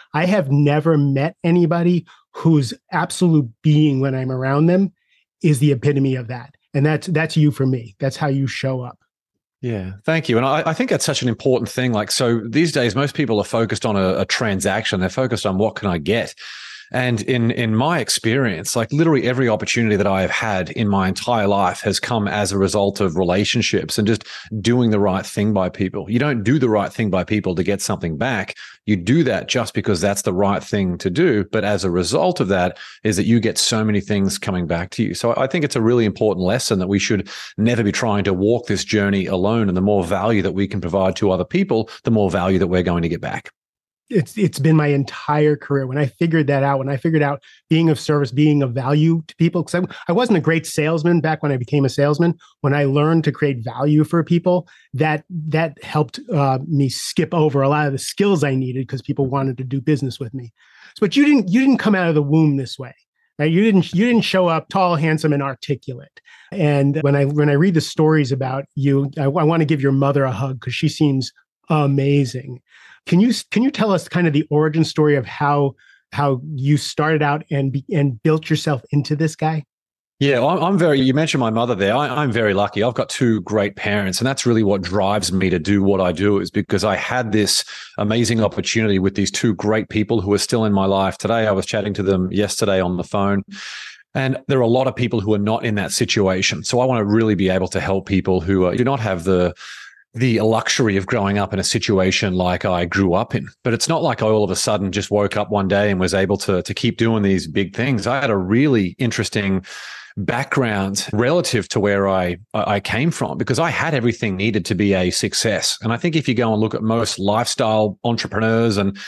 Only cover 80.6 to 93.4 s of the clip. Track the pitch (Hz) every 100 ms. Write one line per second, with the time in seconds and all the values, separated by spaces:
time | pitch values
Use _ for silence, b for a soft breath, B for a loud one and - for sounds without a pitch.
80.6 | 170 196 170 139 131 135 156 143 113 110
81.6 | 120 101 98 123 143 139 143 113 107 98
82.6 | 101 104 117 120 - - 120 110 92 104
83.6 | 101 - 104 104 95 90 127 135 120 113
84.6 | 101 101 87 101 95 107 90 92 95 87
85.6 | 85 101 98 98 92 82 101 98 85 104
86.6 | 90 98 104 95 - 127 113 107 98 -
87.6 | - B B B 104 113 113 113 101 -
88.6 | - 113 110 95 95 98 95 - 120 92
89.6 | 104 110 - 107 104 117 95 101 - 120
90.6 | 110 98 95 98 95 - 104 117 107 98
91.6 | - 107 101 98 95 92 92 95 101 -
92.6 | 104 95 90 90 85 104 98 101